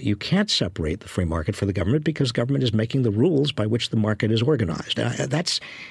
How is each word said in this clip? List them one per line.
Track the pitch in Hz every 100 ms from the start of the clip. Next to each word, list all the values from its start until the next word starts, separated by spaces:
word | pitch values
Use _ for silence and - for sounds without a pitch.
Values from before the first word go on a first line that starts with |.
you | - 101
can't | - 190 208
separate | - 95 - 78 90
the | -
free | -
market | 85 82 90
from | 101 101
the |
government | 98 95 156
because | 160 151 131
government | 123 123 139
is | 127
making | 107 113 135
the | 117
rules | 104 170 135 147
by | - 107
which | 120 -
the | 113
market | 107 107 110
is | 113
organized. | 120 113 98 - - -
Uh, | 117 117 139
that's, | 151 185 - - - -